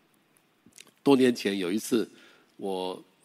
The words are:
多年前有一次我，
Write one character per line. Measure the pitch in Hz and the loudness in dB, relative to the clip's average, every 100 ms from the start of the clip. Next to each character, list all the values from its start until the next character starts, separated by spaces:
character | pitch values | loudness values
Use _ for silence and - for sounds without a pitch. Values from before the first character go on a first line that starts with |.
| _ _ _ _ _ _ _ - - _ | _ _ _ _ _ _ _ -20 -20 _
多 | - | 4
年 | 135 127 | 4 4
前 | 120 101 98 | 2 -2 -4
有 | 87 | -4
一 | 107 | -4
次 | - 117 90 - - - _ - | -2 -2 -2 -10 -20 -20 _ -12
我， | 101 92 92 92 - _ | -8 -6 -8 -10 -16 _